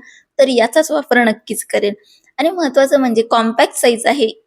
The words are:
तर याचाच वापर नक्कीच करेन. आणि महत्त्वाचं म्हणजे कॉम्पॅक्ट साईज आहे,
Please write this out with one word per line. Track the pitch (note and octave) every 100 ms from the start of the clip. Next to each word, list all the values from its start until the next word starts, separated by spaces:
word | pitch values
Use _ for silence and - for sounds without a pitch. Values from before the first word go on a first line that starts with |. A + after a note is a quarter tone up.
| - - _ -
तर | C4+
याचाच | B3 A3+ D#4 D#4
वापर | D4+ C#4 A#3+
नक्कीच | A#3 A3+ - G#3+
करेन. | - G#3+ G3+ G3+ _ _ _ -
आणि | D4+
महत्त्वाचं | F#4 D4+ C4 C4+ C#4+
म्हणजे | B3+ A3+
कॉम्पॅक्ट | A3+ A#3 A3+ A3 D4
साईज | - B3 A3+ -
आहे, | C#4+ A3 -